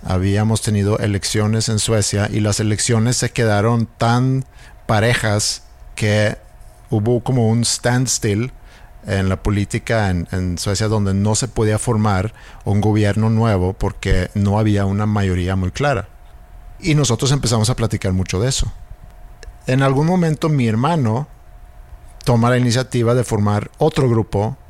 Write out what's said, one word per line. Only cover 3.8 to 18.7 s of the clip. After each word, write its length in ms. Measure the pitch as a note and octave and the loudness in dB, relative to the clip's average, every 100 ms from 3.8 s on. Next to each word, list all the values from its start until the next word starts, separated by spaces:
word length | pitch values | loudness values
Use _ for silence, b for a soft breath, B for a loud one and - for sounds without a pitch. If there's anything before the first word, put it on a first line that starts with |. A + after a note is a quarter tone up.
| A2 | -2
tan 580 | - A#2 A#2+ B2+ C3 C3 B B B - | -2 0 2 2 0 -4 B B B -2
parejas 760 | A2 G2+ G#2 A2 G#2 - - - - - - | 0 2 0 0 0 -2 -6 -12 -20 -18 -4
que 420 | G#2+ G#2 G#2+ - - - - - - | 0 2 0 -2 -14 -20 -20 -20 -4
hubo 340 | A2+ G#2 B2 | -2 0 0
como 240 | C3+ C3 A2+ | 0 0 2
un 160 | A#2 | 2
standstill 880 | A#2 - B2 B2 B2+ - A2+ G2+ B2+ - B B B - - | 0 -2 0 0 0 -2 -2 -2 -4 -8 B B B -18 -4
en 220 | G2 F#2+ | -2 0
la 140 | F#2 | -2
política 680 | - G2+ G2+ A#2 - A#2 G2+ | -2 -2 -2 -4 -2 0 0
en, 180 | F2 E2 | 0 -2
en 280 | F#2 F2+ E2+ | -4 -4 -4
Suecia, 280 | - F#2+ A2 | -4 -2 0
donde 280 | A2 G2 | 0 0
no 200 | F#2+ G#2 | 0 0
se 140 | G#2+ B2+ | 0 -2
podía 320 | - A2 G#2+ | 0 0 0
formar 520 | - A2 G#2+ F#2+ G#2 B B B | 0 0 2 0 -2 B B B
un 160 | - G2+ | -2 0
gobierno 500 | G#2+ G#2+ G#2 G2+ A2 | 2 2 2 2 2
nuevo 420 | A2 A2+ G2 F#2 | 2 2 2 0
porque 580 | F#2+ G2+ - G2 F#2 F#2 | -2 -4 -4 0 2 2
no 240 | G#2 G2+ G2+ | 0 2 2
había 240 | G#2+ G2+ | 2 2
una 220 | G2 G2 G#2 | 0 0 0
mayoría 500 | G#2 G2 F2+ F2+ F#2+ | 0 0 0 0 0
muy 160 | F2+ | -2
clara. 360 | - C#3+ B2 G2 - - - - - - - | -2 -2 -2 -4 -16 -20 -20 -20 -20 -20 -8
Y 160 | F#3 | 0
nosotros 380 | D3+ C3+ A2+ C3+ | 2 2 0 0
empezamos 380 | C#3+ B2+ A2+ G#2+ | 0 0 2 0
a 60 | A#2+ | 0
platicar 360 | A2 G#2 G2 | -2 -2 -2
mucho 280 | F#2 F#2 F#2 | -2 -2 -2
de 80 | B2 | -2
eso. 200 | C3 - | -2 -4